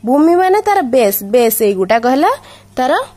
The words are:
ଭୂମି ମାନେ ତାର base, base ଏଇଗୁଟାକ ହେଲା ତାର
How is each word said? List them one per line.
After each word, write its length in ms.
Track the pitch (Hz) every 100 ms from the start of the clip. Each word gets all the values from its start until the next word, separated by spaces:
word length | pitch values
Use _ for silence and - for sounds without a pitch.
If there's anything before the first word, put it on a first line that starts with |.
ଭୂମି 300 | 214 277 320
ମାନେ 260 | 349 370 403
ତାର 200 | 415 403
base, 440 | 269 254 208 196
base 380 | 196 247 233 220
ଏଇଗୁଟାକ 440 | 214 190 190 226 240
ହେଲା 220 | 269 359 539 - - - -
ତାର 220 | 254 349 554